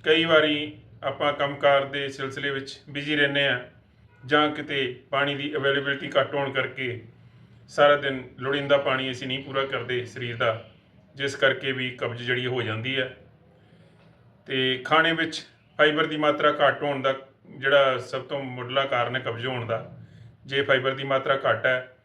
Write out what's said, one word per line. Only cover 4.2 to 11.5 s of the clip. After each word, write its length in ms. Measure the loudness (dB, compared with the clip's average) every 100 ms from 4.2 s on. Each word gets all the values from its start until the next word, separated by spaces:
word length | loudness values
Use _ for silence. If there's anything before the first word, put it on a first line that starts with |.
| 0
ਜਾਂ 220 | 2 2
ਕਿਤੇ 520 | -2 -6 -4 -4 -6 _
ਪਾਣੀ 240 | 0 0
ਦੀ 200 | -2 -4 0
ਅਵੇਲੇਬਿਲਟੀ 540 | 0 0 -2 -4 -2 0
ਘੱਟ 160 | 0
ਹੋਣ 180 | -2 -2
ਕਰਕੇ 520 | -2 -4 -6 -8 -8 -14 -20 -20 -20 -20 -20 -8
ਸਾਰਾ 280 | 4 6 6
ਦਿਨ 260 | 0 -4 -10 -8
ਲੋੜੀਂਦਾ 380 | -2 -2 2 2
ਪਾਣੀ 320 | 4 -2 -2
ਅਸੀਂ 180 | -6 -6
ਨਹੀਂ 160 | -8
ਪੂਰਾ 200 | -4 -4
ਕਰਦੇ 400 | -2 -4 -4 -4
ਸਰੀਰ 320 | -6 -10 -8 -2
ਦਾ, 340 | 0 -2 -10 -20 _ _ _
ਜਿਸ 220 | -8 -6 2
ਕਰਕੇ 360 | 2